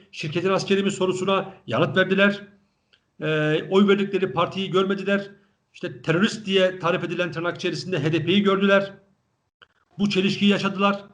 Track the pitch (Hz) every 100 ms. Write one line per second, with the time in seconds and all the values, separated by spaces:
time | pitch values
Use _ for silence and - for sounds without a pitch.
0 | - - 160 165 185 190 151 196 202 196
1 | 185 185 190 196 - - - 113 165 185
2 | 185 190 202 202 - _ _ _ _ _
3 | _ - 156 156 151 156 - 190 202 202
4 | 196 190 185 - 170 190 190 175 190 196
5 | 196 196 - - _ _ _ - 180 123
6 | - 165 214 - - 190 185 185 165 180
7 | 170 170 175 143 170 165 180 156 175 180
8 | 151 160 156 196 196 190 202 196 196 -
9 | _ _ _ _ _ _ _ _ _ -
10 | 202 190 202 196 202 196 196 185 202 202
11 | -